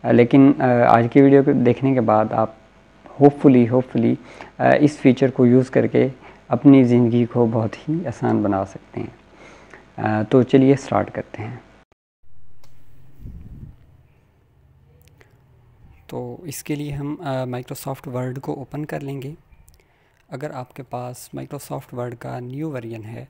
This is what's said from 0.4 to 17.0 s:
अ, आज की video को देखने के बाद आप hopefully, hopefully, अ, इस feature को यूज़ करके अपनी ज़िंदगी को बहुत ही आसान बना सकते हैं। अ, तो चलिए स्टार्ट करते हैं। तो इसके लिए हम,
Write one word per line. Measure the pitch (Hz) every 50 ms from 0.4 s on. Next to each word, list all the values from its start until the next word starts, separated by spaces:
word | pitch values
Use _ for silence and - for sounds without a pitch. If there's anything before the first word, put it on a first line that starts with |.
| 135 139 147
अ, | 147 139
आज | 127 123 120 120 123 110 117 117 120
की | - 143
video | 139 139 139 139
को | 139 147
देखने | 143 131 120 120 120 - 135 135 135
के | 127
बाद | 113 110 110 107 110 110
आप | 113 117 110 - - _ _ _ _ _ _ _ _ _ _ - - -
hopefully, | 135 143 143 - - 147 127 123 120 110
hopefully, | 123 127 127 - - 120 113 120 127 - - - - - - - _ -
अ, | 127 127 131
इस | 139 147 139 - -
feature | - 139 120 - 139 127
को | 123 - 127
यूज़ | 120 123 131 127 -
करके | - 139 117 113 123 123 123 131 131 - - - - - _ _
अपनी | 131 120 - 143 139 135 127
ज़िंदगी | 120 123 120 123 117 117 120 120
को | 117 - 123 120
बहुत | 113 117 117 110 107 - - - -
ही | 156 170 196
आसान | 123 120 - - 120 113 110
बना | 104 101 101 95 98
सकते | 95 - - _ _ - 107
हैं। | - - - _ _ _ _ _ - - - - - _ - - _ _ _ -
अ, | 110 110 107 107
तो | 107 - - 131
चलिए | 123 - - 135 131 131 139
स्टार्ट | 135 - - - 101 98 -
करते | - 104 - _ - -
हैं। | 110 113 123 120 _ _ _ _ _ _ _ _ _ _ _ _ _ - - - - - - - - - - - - - - - - - - - - - - - - - - - - - - _ _ _ _ _ _ _ _ _ _ _ _ _ _ _ _ _ _ _ _ _ _ _ _ _ _ _ _ _ _ _ _ _ _ _ _ _ _ _ _ _ - - - _ _ -
तो | - 123 123 123 120 - 185
इसके | 165 131 - - - 156
लिए | 143 147 147
हम, | 143 143